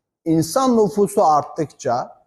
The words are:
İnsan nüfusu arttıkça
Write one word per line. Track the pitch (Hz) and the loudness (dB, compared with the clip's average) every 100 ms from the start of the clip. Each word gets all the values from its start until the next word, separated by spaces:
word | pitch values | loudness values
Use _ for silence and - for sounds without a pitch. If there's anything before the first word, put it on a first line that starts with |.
| _ _ | _ _
İnsan | 165 160 160 262 262 233 | -2 0 0 0 2 2
nüfusu | 208 202 202 220 | 0 0 0 2
arttıkça | 170 147 143 - 147 _ 131 120 - - | 2 2 -2 -8 -10 _ -4 -4 -6 -16